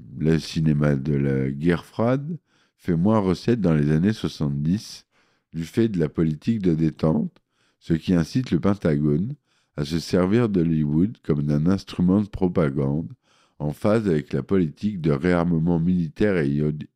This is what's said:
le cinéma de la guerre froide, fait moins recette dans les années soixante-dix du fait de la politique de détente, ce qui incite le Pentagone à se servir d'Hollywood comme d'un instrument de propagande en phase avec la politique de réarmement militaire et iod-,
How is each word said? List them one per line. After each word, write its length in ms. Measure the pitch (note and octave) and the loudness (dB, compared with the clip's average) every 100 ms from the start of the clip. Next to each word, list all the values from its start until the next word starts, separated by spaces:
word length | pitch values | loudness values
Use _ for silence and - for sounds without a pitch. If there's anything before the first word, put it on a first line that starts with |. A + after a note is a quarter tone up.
| - C2 | -14 -4
le 200 | D2+ D#2+ | 0 0
cinéma 560 | - E2 D#2 D2 D2 C#2 | 0 -2 0 2 2 0
de 180 | C#2+ | 0
la 360 | C#2+ C#2 C2+ C2+ | -2 0 -2 -2
guerre 340 | C#2 E2+ E2 | -2 0 0
froide, 540 | - - A#2 C3+ D3 E3+ _ _ _ _ | -4 -4 -2 -2 -4 -12 _ _ _ _
fait 200 | - E2 | -4 0
moins 240 | G2 A2 | 2 2
recette 400 | F#2+ E2+ - A#2 | 2 0 0 0
dans 140 | F2+ | 2
les 160 | D#2 D2 | 2 2
années 220 | D#2 F#2+ | 2 2
soixante-dix 920 | A2 E2 - D2 C#2+ D2+ G2+ - - _ _ _ _ _ | 0 -6 -4 -4 -2 -2 -2 -4 -20 _ _ _ _ _
du 120 | D#2+ | -10
fait 240 | D#2+ - A2+ | -6 -2 0
de 120 | F#2 | 0
la 80 | D2+ | -2
politique 520 | F2 E2 D2+ - A2+ | 0 -2 -2 -2 -2
de 140 | F#2 | 0
détente, 680 | D#2+ D#2+ - D#2 - F3 - _ _ _ _ | 2 0 0 0 0 -2 -8 _ _ _ _
ce 160 | - | -4
qui 200 | E2 - | -2 0
incite 360 | F2 D#2 B2+ B2+ | 0 0 -2 -2
le 80 | E2+ | 0
Pentagone 800 | G2 G2+ F2 D2 D2+ D2 A2+ D3 _ _ _ - | 0 0 0 0 2 0 -2 -8 _ _ _ -8
à 80 | |
se 160 | C#2+ E2 | -4 -4
servir 480 | - F#2 F#2 A2+ A#2 | -2 0 2 2 2
d'Hollywood 720 | F#2+ E2 D#2+ D2 D#2 G#2 - | 0 2 0 0 2 0 -2
comme 220 | - D2+ | -4 -2
d'un 220 | D2 D2 E2 | 0 0 2
instrument 540 | G2 - - F2+ G2+ | 0 -2 -2 2 2
de 80 | G2+ | 0
propagande 840 | - F#2 F#2 D2+ C#2 C#2 D2+ - - _ _ _ - | -2 -2 0 0 0 -2 -2 -4 -12 _ _ _ -8
en 120 | D2+ | -8
phase 360 | C#2+ G#2+ A2+ G2+ | -2 0 2 2
avec 240 | D2+ - | 0 0
la 100 | D2 | -6
politique 580 | B1+ G2 D#2+ - G#2 G2 | 0 0 0 -2 -6 -2
de 120 | D#2 | 0
réarmement 680 | C#2+ F2 F2 E2+ E2 E2 E2+ | 2 2 2 2 0 2 2
militaire 580 | E2+ F2+ D#2+ - G#2 F#2 | 2 0 -2 0 0 2
et 100 | C#2 | 0
iod-, 400 | C#2+ D2+ D2+ - | 0 -2 -4 -8